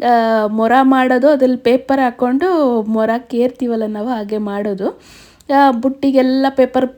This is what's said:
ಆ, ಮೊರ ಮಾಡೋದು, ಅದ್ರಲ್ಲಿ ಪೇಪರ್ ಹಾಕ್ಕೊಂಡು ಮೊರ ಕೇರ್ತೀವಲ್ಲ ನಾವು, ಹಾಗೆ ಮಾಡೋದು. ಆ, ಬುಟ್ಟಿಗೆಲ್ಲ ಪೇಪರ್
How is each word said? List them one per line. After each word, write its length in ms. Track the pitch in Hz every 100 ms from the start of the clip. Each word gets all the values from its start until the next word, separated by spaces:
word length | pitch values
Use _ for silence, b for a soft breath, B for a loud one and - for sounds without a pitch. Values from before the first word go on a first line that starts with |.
ಆ, 420 | 240 233 226 220 214
ಮೊರ 260 | 220 226 254
ಮಾಡೋದು, 460 | 262 262 254 254 277
ಅದ್ರಲ್ಲಿ 280 | 285 254 254
ಪೇಪರ್ 440 | 240 254 262 269
ಹಾಕ್ಕೊಂಡು 840 | 247 240 247 269 370 339 269 233
ಮೊರ 280 | 214 220 220 233
ಕೇರ್ತೀವಲ್ಲ 680 | 240 233 254 262 240 226 214
ನಾವು, 220 | 208 226
ಹಾಗೆ 300 | 233 208 214
ಮಾಡೋದು. 640 | 208 202 208 190 220 - B B B B - 277
ಆ, 140 | 277
ಬುಟ್ಟಿಗೆಲ್ಲ 760 | 233 262 269 277 262 254 262 269
ಪೇಪರ್ 400 | 269 254 262 262